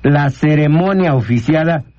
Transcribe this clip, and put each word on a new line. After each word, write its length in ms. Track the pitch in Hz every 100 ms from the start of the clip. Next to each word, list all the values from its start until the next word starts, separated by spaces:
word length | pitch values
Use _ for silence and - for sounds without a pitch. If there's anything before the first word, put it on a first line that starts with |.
La 280 | 139 147 143
ceremonia 840 | - 151 151 147 156 185 190 180 131
oficiada, 680 | 110 120 117 156 160 160 -